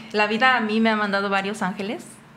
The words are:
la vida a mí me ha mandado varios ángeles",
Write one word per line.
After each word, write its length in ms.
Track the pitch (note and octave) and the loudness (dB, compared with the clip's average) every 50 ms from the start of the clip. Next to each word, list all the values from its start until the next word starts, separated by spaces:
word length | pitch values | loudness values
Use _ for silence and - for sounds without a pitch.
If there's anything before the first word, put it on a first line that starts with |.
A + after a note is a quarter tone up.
| - - - | -12 -4 0
la 140 | G#3+ G#3 | 0 0
vida 280 | G#3 A3+ A3 B3+ C4 B3+ | 2 2 2 4 4 4
a 60 | A#3 | 2
mí 180 | A3 G#3 G#3+ A3+ | 0 0 2 2
me 100 | A3+ A3+ | 4 4
ha 60 | G#3+ | 2
mandado 340 | G#3+ G#3 G3+ G3 G3 G3+ G3+ | 2 0 0 0 0 0 0
varios 320 | G3 G3 F#3+ G3 G#3+ G#3+ | 0 0 0 -2 -4 -4
ángeles", 440 | G3 F3+ F3+ - F#3+ G3+ C#4 F4 - - - - - - - | -4 -4 -4 -6 -6 -6 -8 -8 -12 -16 -20 -20 -20 -20 -12